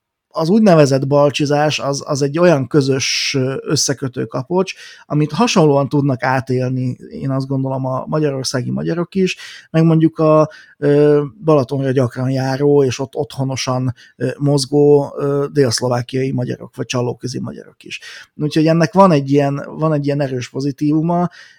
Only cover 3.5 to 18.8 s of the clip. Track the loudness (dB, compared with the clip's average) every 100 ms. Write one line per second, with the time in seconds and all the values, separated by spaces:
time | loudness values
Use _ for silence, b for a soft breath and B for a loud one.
3.5 | -4 -4 -2 -2 -4 -6 -6 -8 -8 -4
4.5 | -2 -2 B B B B -2 -2 0 0
5.5 | 4 4 4 2 0 0 -2 -2 -2 -2
6.5 | -2 -2 -4 -4 -6 -12 -10 -6 -4 -4
7.5 | -4 -4 -4 -6 -6 -4 -2 -2 -2 -4
8.5 | -4 -4 -4 -4 -4 -4 -2 -2 -4 B
9.5 | B B 0 2 4 2 2 4 4 2
10.5 | B B B 0 4 4 2 0 -4 2
11.5 | 2 2 -2 -2 0 -2 -2 -4 -2 -2
12.5 | 0 2 4 2 -2 -8 -8 -8 -6 -6
13.5 | -4 -4 -4 -4 b b _ -8 -2 0
14.5 | 0 0 2 6 4 2 -4 -2 -2 -2
15.5 | 2 0 0 -2 -2 -4 -4 -4 -4 -6
16.5 | -8 -12 -12 -6 -4 -4 -6 -8 -8 -10
17.5 | -12 -18 _ -18 -18 B B B -6 -2
18.5 | 0 2 2